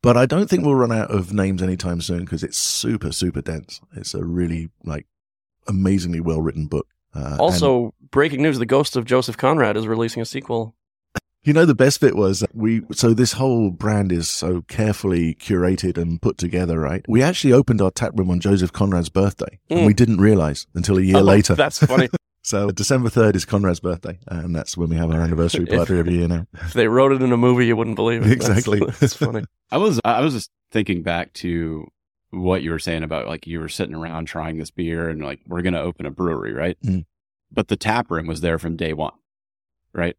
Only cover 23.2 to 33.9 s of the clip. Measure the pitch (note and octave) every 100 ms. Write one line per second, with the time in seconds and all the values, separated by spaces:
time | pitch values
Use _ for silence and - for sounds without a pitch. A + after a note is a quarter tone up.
23.2 | A2 F#2+ - G2+ G2 F2 F2+ E2+ - F2
24.2 | - E2+ E2+ E2 - - E2+ E2 E2 D#2+
25.2 | E2 E2 E2+ F2+ F2 - E2+ F2+ E2 F2
26.2 | E2+ E2+ E2+ - E2+ D#2+ A2+ A#2+ C3+ C3+
27.2 | B2+ A#2+ B2 B2 A#2+ A2+ A2+ G#2+ A2 A#2
28.2 | G#2+ B2 A#2 G2+ A#2+ G#2 - - C3+ -
29.2 | A2+ A2+ E2+ _ _ C#3 G#3 B2 A2+ A#2
30.2 | D3+ B2 - _ _ A2 G#2 F2 D#2+ E2+
31.2 | E2+ - F2+ E2+ D#2+ D#2+ D#2+ _ _ _
32.2 | _ F2 F2+ F#2 D2+ D#2+ - E2 D#2+ D#2
33.2 | G#1 D#2+ E2 E2 D#2+ - F#2+